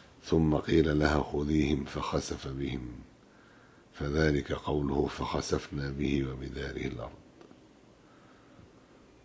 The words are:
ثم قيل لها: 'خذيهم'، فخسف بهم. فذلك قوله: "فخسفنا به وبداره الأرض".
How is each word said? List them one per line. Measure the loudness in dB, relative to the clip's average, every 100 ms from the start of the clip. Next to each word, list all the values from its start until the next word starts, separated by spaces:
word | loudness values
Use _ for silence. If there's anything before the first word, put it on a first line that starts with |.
| -20 -20
ثم | 0 4 6
قيل | 4 4 4 6 4
لها: | 4 2
'خذيهم'، | 0 -2 0 2 4 2
فخسف | -2 -4 -2 -2 -2 -6 -8
بهم. | -6 -6 -6 -8 -12 -16 -20 -20 -20 -20 -20 -20 -20 -18
فذلك | -8 -2 4 4 4 0
قوله: | -4 -2 0 0 2 0
"فخسفنا | -2 -4 -2 -2 -2 -2 -6 -6
به | -2 0 0 0
وبداره | -4 -10 -8 -8 -6 -6
الأرض". | -8 -10 -14 -20 -20 -20 -20 -20 -20 -20 -20 -20 -20 -20 -20 -20 -20 -20 -20 -20 -20 -20 -20